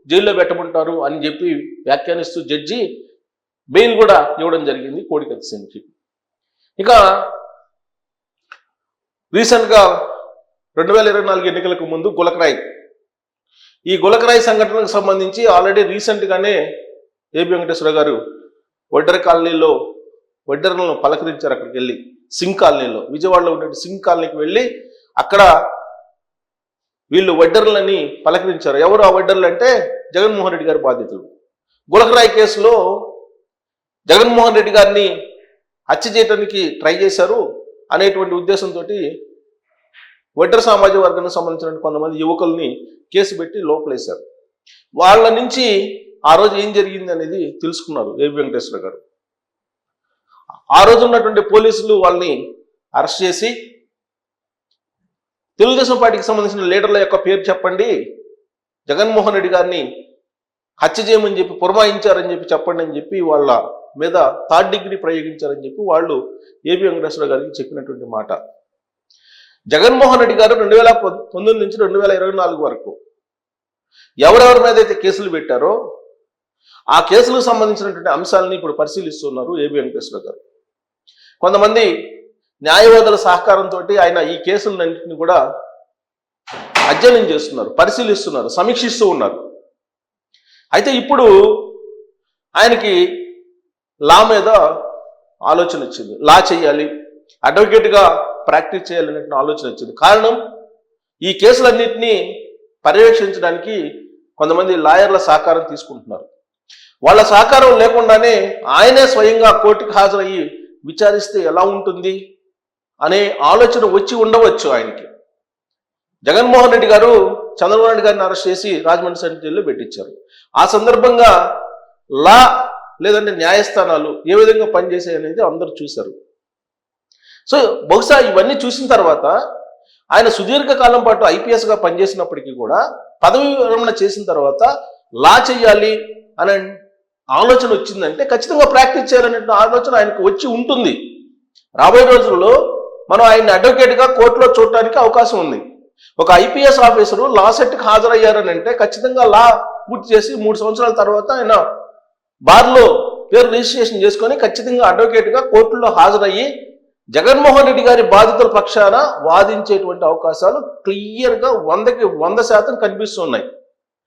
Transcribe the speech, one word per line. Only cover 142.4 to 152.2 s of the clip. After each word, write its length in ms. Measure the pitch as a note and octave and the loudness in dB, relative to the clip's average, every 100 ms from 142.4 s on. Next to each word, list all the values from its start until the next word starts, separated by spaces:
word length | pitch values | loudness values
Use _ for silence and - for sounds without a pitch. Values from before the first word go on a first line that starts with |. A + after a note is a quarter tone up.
| - C#5 - - - - - | 4 4 2 -6 -12 -12 -2
మనం 140 | G3 A3+ | 4 6
ఆయన్ని 260 | A3 A3 | 6 4
అడ్వకేట్గా 540 | F#3 B3 B3+ B3+ B3 B3+ | 4 4 4 4 4 2
కోర్టులో 480 | B3+ A#3 - B3 A3+ | 4 2 4 2 4
చూడటానికి 380 | A3+ A#3 A3+ C4 | 2 2 0 2
అవకాశం 400 | A3+ A#3+ A#3 G#3 | 2 2 2 0
ఉంది. 200 | D#3 G#2+ - - _ _ _ - | -4 -8 -12 -20 _ _ _ -2
ఒక 80 | E3 | 4
ఐపీఎస్ 480 | F3+ G3 C#4 C#4 C#4 | 4 4 2 4 6
ఆఫీసరు 460 | A#3+ A3+ G#3+ G3+ C4+ A3 | 6 6 0 0 0 2
లా 160 | G3+ | 2
సెట్కి 320 | A3+ B3 B3+ G#3+ | 2 -4 -4 0
హాజరయ్యారని 640 | G#3+ A3+ A3+ A3 G#3+ F#3 | 2 2 2 2 2 -2
అంటే 220 | E3+ A3+ | -4 -4
ఖచ్చితంగా 500 | B3 G#3 - B3+ B3+ | -2 -4 -4 -4 2
లా 220 | A3+ G#3 A#3 - - - - | 4 6 4 2 -4 -14 -14
పూర్తి 240 | G#3 A#3 G#3+ | -12 0 0
చేసి 200 | G#3+ C4 | 0 -4
మూడు 220 | G#3+ G#3+ | -4 -4
సంవత్సరాల 360 | G#3+ A3 A#3+ | -4 -2 -2
తర్వాత 380 | A3+ G3+ G#3 - | 0 0 -2 -2
ఆయన 220 | - A3 G#3 D#3+ - - _ _ _ | -4 2 2 0 -8 -18 _ _ _